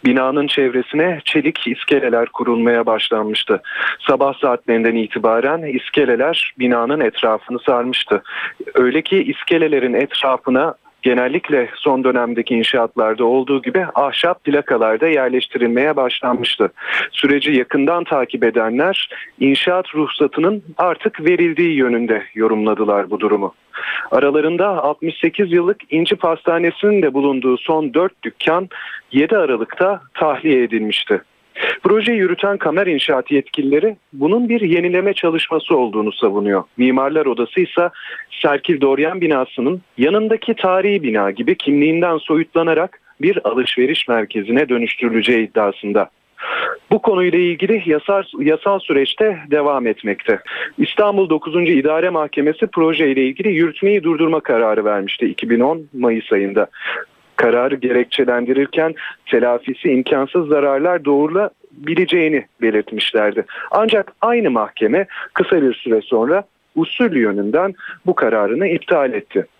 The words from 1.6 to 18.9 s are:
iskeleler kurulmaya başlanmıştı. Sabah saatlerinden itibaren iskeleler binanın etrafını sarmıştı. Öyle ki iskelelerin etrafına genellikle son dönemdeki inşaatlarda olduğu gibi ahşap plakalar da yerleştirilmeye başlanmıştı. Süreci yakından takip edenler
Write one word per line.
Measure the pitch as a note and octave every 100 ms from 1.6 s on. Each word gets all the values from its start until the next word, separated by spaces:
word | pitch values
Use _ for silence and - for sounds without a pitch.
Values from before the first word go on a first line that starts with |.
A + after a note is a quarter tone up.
| -
iskeleler | B2 - C#3 C3 A#2 A#2
kurulmaya | - - A#2 A#2 A#2 A2+
başlanmıştı. | A2 - A2+ G#2+ G#2+ - G2+ - - - - -
Sabah | C3 C#3 C3
saatlerinden | C#3+ A#2+ - A2+ A2+
itibaren | A2+ G#2+ A#2 A2+ A2+ C3 E3 D#3 B2+
iskeleler | - D3 C3+ A#2 C#3+ C3+ - -
binanın | B2 A#2+ A#2 D3+
etrafını | A#2+ - A#2+ A2 - B2 -
sarmıştı. | B2 B2 B2+ - G2+ - - - - -
Öyle | - B2+ D3
ki | D#3+ F#3+
iskelelerin | D3+ - - E3 D#3 C#3+ B2
etrafına | A#2+ C#3 - C3+ B2+ - C3 D#3 - _ _
genellikle | B2+ B2 B2+ D#3 - C#3+ A#2+
son | - D3 C3
dönemdeki | C3 B2 A#2+ A#2 A#2
inşaatlarda | A#2+ A2+ C3 A2+ - A2 A2
olduğu | A#2+ C3 C3 C#3
gibi | B2+ F#3 E3+
ahşap | - C#3 - E3+ F3+
plakalar | - C#3+ D3 A#2+ A2 A2
da | D#3+
yerleştirilmeye | D3+ B2+ B2+ - B2 A#2+ A#2+ D3 D3
başlanmıştı. | B2+ - B2 B2 A#2+ - G2+ - - - -
Süreci | - C#3 C#3+ C#3
yakından | C#3 B2 C#3 C#3 F3
takip | E3+ C#3+ B2 A#2+
edenler | A#2 A#2 A2 B2 E3+